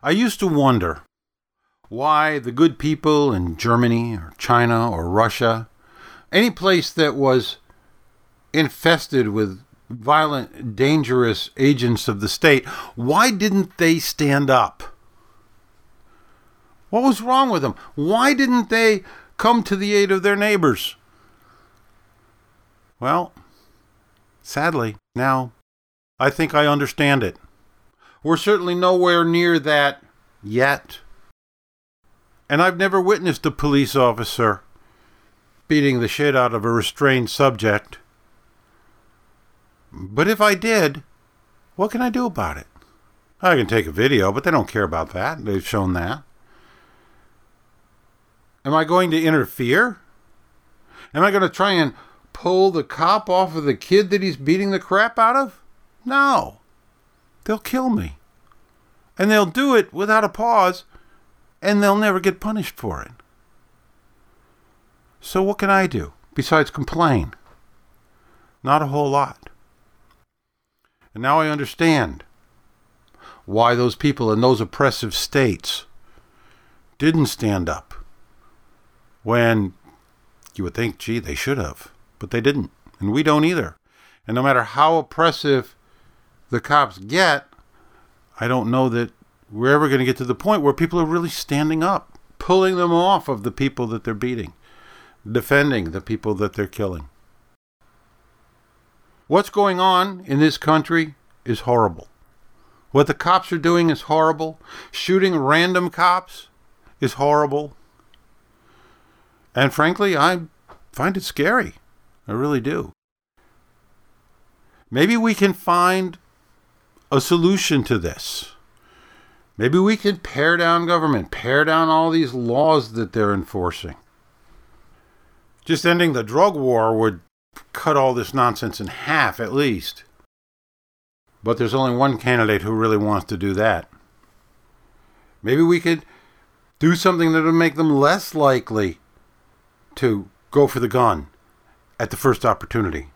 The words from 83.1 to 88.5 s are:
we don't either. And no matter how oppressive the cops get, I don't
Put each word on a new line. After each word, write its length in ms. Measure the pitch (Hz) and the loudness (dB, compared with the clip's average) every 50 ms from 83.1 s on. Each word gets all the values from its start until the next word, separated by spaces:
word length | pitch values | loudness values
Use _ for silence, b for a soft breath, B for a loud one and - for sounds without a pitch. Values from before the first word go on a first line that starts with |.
| 107 | -2
we 100 | 139 156 | 0 0
don't 220 | 151 151 151 151 | 2 2 2 2
either. 320 | 165 180 165 110 82 - _ _ b b b b b b b b | 0 0 -2 -6 -8 -10 _ _ b b b b b b b b
And 80 | - 113 | -6 -4
no 80 | 123 131 | 0 2
matter 200 | 139 135 123 117 | 2 2 2 0
how 320 | - - 135 147 156 165 | -2 -2 0 2 2 2
oppressive 760 | 160 151 _ - - 160 165 151 - - 147 139 131 123 - _ _ _ _ _ _ _ _ _ _ _ _ _ _ _ _ - | 0 -2 _ -2 0 0 0 0 -2 -2 0 0 0 -2 -6 _ _ _ _ _ _ _ _ _ _ _ _ _ _ _ _ -6
the 60 | 120 | -6
cops 380 | - - 143 147 143 107 98 95 | -2 2 2 2 2 0 -4 -16
get, 500 | 98 104 135 180 190 170 147 135 - _ _ _ _ _ b b b b b b b b b b b b b - | -14 -6 0 0 2 2 2 0 -4 _ _ _ _ _ b b b b b b b b b b b b b -6
I 80 | 113 | -4
don't 220 | 117 | -2